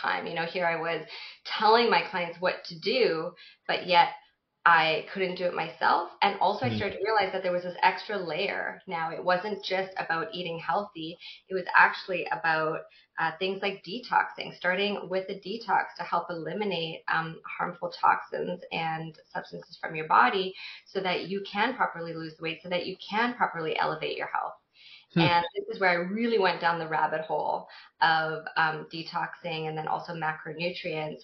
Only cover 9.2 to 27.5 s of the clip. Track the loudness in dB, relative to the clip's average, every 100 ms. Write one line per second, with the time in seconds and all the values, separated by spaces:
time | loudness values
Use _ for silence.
9.2 | 2 2 0 -4 -2 -2 -2 -4 -2 -2
10.2 | -4 -6 -6 -6 -2 -2 -2 -8 -12 -12
11.2 | -16 -16 -6 -6 4 6 6 4 -4 -4
12.2 | -2 -2 2 2 2 -2 -8 -20 _ -2
13.2 | -2 0 -2 -2 -4 -4 -8 -10 0 0
14.2 | 0 -4 -12 -4 -2 0 0 -2 -4 -4
15.2 | -4 -8 -8 -6 0 0 0 -6 -4 -2
16.2 | -2 -6 -6 -2 -2 -2 -4 -6 -2 -2
17.2 | -2 -8 -10 -6 -6 -4 -8 0 2 2
18.2 | -2 -6 -4 -6 -6 -4 -4 -4 -8 -14
19.2 | _ -12 -10 -14 -16 -12 -8 -6 2 6
20.2 | 6 2 -4 -8 -14 -16 -8 -4 -2 -2
21.2 | -2 -6 -4 -2 0 0 -2 -2 -8 -8
22.2 | -10 -8 -8 -6 -2 -2 -2 -8 -4 0
23.2 | 0 2 0 0 -2 0 0 0 -4 -4
24.2 | -4 -4 -4 -8 _ _ -20 -20 _ 4
25.2 | 6 6 2 -4 -6 2 4 4 0 0
26.2 | 2 4 4 2 0 0 0 0 0 0
27.2 | -2 -2 -2